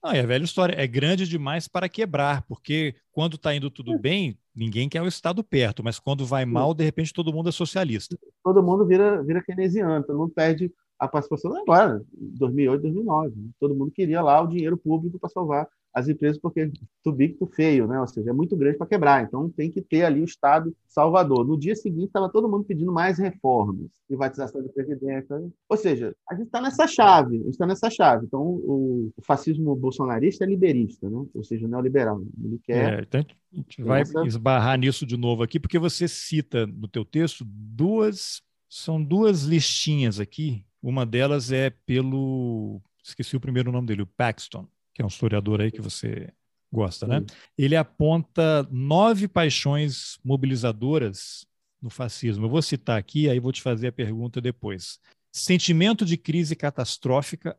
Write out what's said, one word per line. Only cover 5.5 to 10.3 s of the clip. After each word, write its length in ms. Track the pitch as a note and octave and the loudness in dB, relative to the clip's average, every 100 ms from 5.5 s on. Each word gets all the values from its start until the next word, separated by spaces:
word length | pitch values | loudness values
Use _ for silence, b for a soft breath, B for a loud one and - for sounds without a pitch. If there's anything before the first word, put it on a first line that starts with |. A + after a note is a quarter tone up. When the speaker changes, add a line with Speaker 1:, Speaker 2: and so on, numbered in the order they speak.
| C#3 A2+ - | 0 0 0
Speaker 1:
mas 160 | A2+ - | -6 -6
quando 280 | - C#3 B2+ | -4 -4 -2
vai 180 | C3+ | -2
Speaker 2:
Sim. 60 | B2+ | 0
Speaker 1:
mal, 240 | A#2 C#3+ | 0 0
de 100 | D#3+ | 0
repente 300 | D#3 D#3 D#3+ | -2 -2 -4
todo 180 | - E3 | -4 -4
mundo 160 | D#3 E3 | -2 -4
é 40 | |
socialista. 640 | - E3+ F#3+ D#3+ G#2+ - F3 - _ | -4 -4 -2 -2 -4 -6 -14 -16 _
Speaker 2:
Todo 180 | F#3 F#3+ | 4 4
mundo 240 | F3 F#3+ F#3 | 6 4 4
vira, 360 | F#3 G#3 G3 | 4 4 2
vira 200 | C#3 F3+ | 0 -4
keynesiano, 640 | F#3 F#3 F#3+ G#3 F3 D#3 | -4 -2 0 2 0 0
todo 140 | C#3+ D3 | 0 -2
mundo 140 | E3 | -2